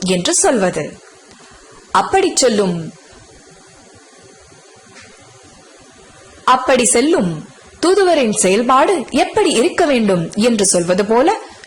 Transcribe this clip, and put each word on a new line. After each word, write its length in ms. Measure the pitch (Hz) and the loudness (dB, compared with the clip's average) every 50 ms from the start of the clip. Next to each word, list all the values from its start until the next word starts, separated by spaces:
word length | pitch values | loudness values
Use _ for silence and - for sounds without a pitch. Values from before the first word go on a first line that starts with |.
| - | -4
என்று 280 | 180 180 175 175 294 349 | -2 -2 -2 -2 -2 -2
சொல்வது, 640 | - - 339 277 214 190 180 170 160 147 160 - - - - - - - - - - - - - - - - - - - - | 0 0 0 0 0 0 -2 -2 -4 -8 -10 -12 -18 -20 -20 -20 -20 -20 -20 -20 -20 -20 -20 -20 -20 -20 -20 -20 -20 -10 -4
அப்படி 460 | - 190 196 - - 381 370 349 - | -2 -2 -2 0 0 0 0 0 0
சொல்லும், 560 | - 269 240 220 202 202 185 175 170 160 - - - - - - - - - - - - - - - - - - - - - - - - - - - - - - - - - - - - - - - - - - - - - - - - - - - - - - - - - - - - - - - - - - - - - - - - | 0 0 0 2 0 0 -2 -4 -6 -8 -12 -16 -20 -20 -20 -20 -20 -20 -20 -20 -20 -20 -20 -20 -20 -20 -20 -20 -20 -20 -20 -20 -20 -20 -20 -20 -20 -20 -20 -20 -20 -20 -20 -20 -20 -20 -20 -20 -20 -20 -20 -20 -20 -20 -20 -20 -20 -20 -20 -20 -20 -20 -20 -20 -20 -20 -20 -20 -20 -20 -20 -20 -20 -20 -20 -20 -20 -20 -20 -20 -6 -2
அப்படி 400 | - 254 254 - 294 269 247 240 | 0 0 0 2 2 2 2 2
செல்லும் 640 | 214 - 233 262 311 339 330 202 175 160 151 - - - - - - - - - | 2 0 0 2 2 2 0 0 -2 -4 -8 -12 -16 -20 -20 -20 -20 -8 -2 0
தூதுவரின் 460 | 339 381 403 381 359 339 302 254 214 | 2 2 4 2 2 2 2 0 0
செயல்பாடு 760 | 208 - - 185 190 220 240 247 262 262 320 381 381 302 - - | 0 0 0 0 0 0 2 2 2 4 4 2 0 -2 -4 -2
எப்படி 400 | - 302 370 - - 440 415 311 | -2 -2 -2 0 0 0 0 0
இருக்க 360 | 202 226 262 349 - - 349 | 2 0 0 0 0 0 0
வேண்டும் 440 | 294 269 240 220 196 190 170 165 165 - | 0 0 0 0 0 0 -2 -2 -4 -2
என்று 320 | 208 220 247 233 208 190 | -2 0 0 0 0 0
சொல்வது 380 | - - 180 170 170 180 202 202 | 0 0 0 0 0 0 -2 0
போல 360 | 214 220 226 277 370 440 - - - - - - | 0 2 2 2 2 0 -2 -6 -14 -20 -20 -20